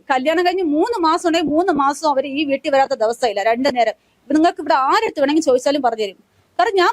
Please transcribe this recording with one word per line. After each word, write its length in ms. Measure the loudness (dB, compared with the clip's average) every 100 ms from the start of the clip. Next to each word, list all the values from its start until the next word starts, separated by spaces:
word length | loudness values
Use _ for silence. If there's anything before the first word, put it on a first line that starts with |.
| -2
കല്യാണം 360 | -2 0 0 0
കഴിഞ്ഞ് 160 | 0
മൂന്ന് 360 | -2 0 0 0
മാസം 300 | 0 0 0
ഉണ്ടെങ്കിൽ 220 | 0 0
മൂന്ന് 220 | 0 0
മാസം 360 | 0 0 0 -2
അവര് 180 | -2 -4
ഈ 180 | -4
വീട്ടിൽ 260 | -4 -4 0
വരാത്ത 220 | 0 0
ദിവസമില്ല. 500 | 0 -2 0 -2 0
രണ്ടു 260 | -2 0 0
നേരം 260 | 0 -2 -2 _ _
ഇപ്പൊ 120 | -2
നിങ്ങൾക്ക് 260 | 2 2 0
ഇവിടെ 140 | -2
ആരെടുത്ത് 460 | 0 2 0 0 -2
വേണമെങ്കിൽ 220 | 0 2
ചോദിച്ചാലും 400 | 2 2 2 0
പറഞ്ഞു 220 | -2 -2
തരും. 300 | -8 -8 _ _ _ -2
കാരണം 160 | 0
ഞാൻ 140 | 2 0